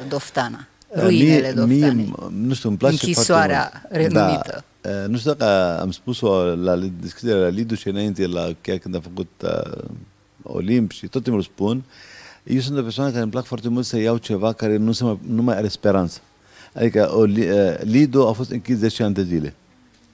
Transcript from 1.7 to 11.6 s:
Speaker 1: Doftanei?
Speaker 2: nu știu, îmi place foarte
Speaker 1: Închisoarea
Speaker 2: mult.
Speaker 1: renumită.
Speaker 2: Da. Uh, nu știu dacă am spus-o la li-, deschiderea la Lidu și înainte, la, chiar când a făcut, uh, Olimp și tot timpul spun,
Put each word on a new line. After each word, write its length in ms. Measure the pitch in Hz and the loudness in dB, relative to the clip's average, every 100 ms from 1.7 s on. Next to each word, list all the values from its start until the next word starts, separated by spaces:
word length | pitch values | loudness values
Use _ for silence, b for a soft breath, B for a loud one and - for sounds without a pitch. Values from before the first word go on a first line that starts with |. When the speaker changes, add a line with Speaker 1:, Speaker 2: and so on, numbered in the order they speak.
| 139 | 4
Speaker 1:
Doftanei? 340 | 147 120 104 - 92 92 120 | 4 2 -2 -6 -10 -4 -4
Speaker 2:
nu 80 | |
știu, 160 | 131 113 | -2 -2
îmi 80 | 101 | 0
place 180 | 135 151 | 2 2
foarte 120 | 185 | 0
Speaker 1:
Închisoarea 640 | 165 151 165 151 139 131 | 0 4 4 4 0 -2
Speaker 2:
mult. 200 | - - 156 | -8 -8 -2
Speaker 1:
renumită. 680 | 160 151 95 80 - - - _ | 2 4 2 2 -4 -12 -16 _
Speaker 2:
Da. 80 | 98 | -8
Uh, 180 | 98 98 | -6 -4
nu 100 | 117 | -2
știu 160 | 135 | -2
dacă 460 | 147 110 98 90 82 | 0 4 4 2 0
am 100 | 92 | -4
spus-o 520 | - - 120 110 95 | -6 -8 -2 2 2
la 320 | 87 85 90 90 | 2 0 0 0
li-, 180 | 95 87 | -2 -8
deschiderea 400 | 87 - 117 101 | -12 -6 0 2
la 60 | 90 | 2
Lidu 280 | 98 117 110 | 0 -4 -4
și 120 | 101 | -4
înainte, 400 | 98 104 92 90 | -4 -4 -2 -4
la, 220 | 87 85 82 | -2 -6 -8
chiar 160 | - 95 | -6 -6
când 180 | 92 90 | -6 -10
a 40 | |
făcut, 300 | 85 90 85 - | -8 -10 -12 -8
uh, 400 | 82 80 - - - - - _ _ _ | -6 -4 -6 -10 -14 -16 -20 _ _ _
Olimp 480 | - - 92 123 104 | -12 -6 0 0 0
și 160 | - 90 | -6 -10
tot 160 | 131 | -6
timpul 180 | 123 107 | -2 -2
spun, 420 | 90 - | -4 -4